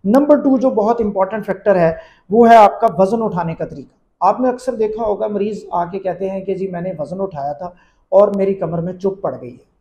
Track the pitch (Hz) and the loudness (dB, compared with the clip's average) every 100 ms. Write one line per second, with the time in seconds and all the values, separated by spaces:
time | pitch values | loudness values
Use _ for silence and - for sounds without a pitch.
0 | 190 254 294 294 294 262 254 220 208 233 | 4 2 6 4 4 2 2 0 0 0
1 | 208 196 190 214 202 190 208 185 165 160 | -2 -2 -2 -4 -6 -4 0 2 2 0
2 | - _ _ 214 233 233 202 - 226 165 | -14 _ _ 4 8 8 8 4 -2 2
3 | 190 226 220 170 170 160 156 143 123 _ | 0 0 -4 -4 -6 -6 -10 -10 -18 _
4 | _ _ 180 233 254 247 - 226 214 214 | _ _ 0 2 -2 -2 -8 -4 -4 -2
5 | 226 196 214 202 208 190 - 180 175 190 | -4 -4 -4 -4 -4 -6 -6 -6 -6 -6
6 | 185 175 190 190 190 175 190 175 180 185 | -8 -6 -6 -6 -8 -6 -6 -6 -8 -8
7 | 196 185 190 147 143 143 175 175 _ _ | -10 -8 -8 -6 -8 -8 -12 _ _ _
8 | _ 190 202 202 196 196 170 170 170 185 | _ 4 4 2 -2 -2 -6 -4 -6 -4
9 | 196 190 160 127 127 123 _ _ | -6 -4 -10 -10 -16 -20 _ _